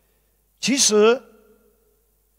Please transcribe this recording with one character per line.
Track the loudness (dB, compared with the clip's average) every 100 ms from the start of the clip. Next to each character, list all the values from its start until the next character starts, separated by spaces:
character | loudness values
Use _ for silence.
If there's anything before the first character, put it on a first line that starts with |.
| _ _ _ _ _ _
其 | -6 -2
实 | 0 2 2 0 -6 _ _ _ _ _ _ _ _ _ _